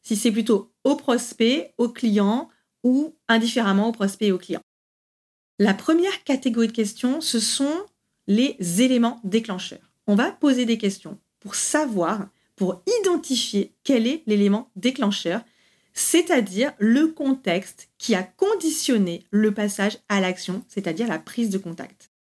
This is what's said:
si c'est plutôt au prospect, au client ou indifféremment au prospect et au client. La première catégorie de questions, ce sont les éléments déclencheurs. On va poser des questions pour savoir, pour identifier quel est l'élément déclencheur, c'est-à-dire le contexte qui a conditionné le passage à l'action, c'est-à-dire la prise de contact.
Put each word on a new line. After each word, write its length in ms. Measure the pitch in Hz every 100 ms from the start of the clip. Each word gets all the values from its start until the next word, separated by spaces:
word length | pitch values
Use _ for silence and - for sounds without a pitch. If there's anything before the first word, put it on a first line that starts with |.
si 140 | - 208
c'est 140 | 240
plutôt 380 | 214 220 202 - _
au 120 | 262
prospect, 760 | 285 - 240 - - 233 285 - -
au 100 | 233
client 640 | 240 226 208 202 240 330 _ _ _
ou 320 | 247 262 311 _ -
indifféremment 580 | 226 233 240 202 196 226
au 40 |
prospect 340 | 233 196 - 208
et 40 |
au 40 | 185
client. 220 | - 175 _ _ _ _ _ _ _ _ _ -
La 140 | 208
première 500 | 196 - 320 381 392
catégorie 420 | - 262 254 233 226
de 60 |
questions, 480 | 226 208 - 247 294
ce 180 | 320 233
sont 340 | 214 - 277 330 415 _ _ _ -
les 300 | 208 262 - 175 175
éléments 400 | 262 254 233 247
déclencheurs. 680 | 190 220 226 185 - - _ _ -
On 80 |
va 160 | 202 311
poser 340 | - 294 247
des 120 | 233 226
questions 400 | 202 196 - - _ _
pour 160 | 202
savoir, 720 | - - 302 294 208 170 208 - _ _ -
pour 260 | 185 180 - 466
identifier 760 | 381 349 - 247 - 202 - _
quel 220 | - 254
est 180 | 226 320 -
l'élément 440 | 208 202 208 262
déclencheur, 680 | 190 233 262 202 202 170 202 - _ _ _ _
c'est-à-dire 800 | - - 330 330 294 196 185 285 -
le 280 | 214 247 320
contexte 840 | 320 277 262 196 175 - - - _
qui 160 | -
a 100 | 185
conditionné 1000 | 190 _ 392 427 320 302 - 226 180 170 _
le 220 | 208 214
passage 460 | 208 208 202 202 208 -
à 100 | 202
l'action, 460 | 185 185 - 185 -
c'est-à-dire 400 | - 185 160 233
la 100 | 160
prise 320 | - - 226
de 80 | 190
contact. 540 | 175 170 - _ _ _